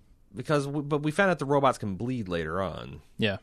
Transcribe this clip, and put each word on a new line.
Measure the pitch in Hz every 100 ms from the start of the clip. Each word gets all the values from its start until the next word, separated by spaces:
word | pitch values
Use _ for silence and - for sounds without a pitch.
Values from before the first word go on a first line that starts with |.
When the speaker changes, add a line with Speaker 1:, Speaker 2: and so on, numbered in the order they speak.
| - - _ 107
Speaker 1:
Because, | 127 147 139
w-, | 147
but | 143 147
we | 151
found | 151 196
out | 170
the | 135
robots | 143 135 -
can | 104 90
bleed | 120 127 92
later | 85 78 90
on. | 92 71 62 76 - -
Speaker 2:
Yeah. | 107 95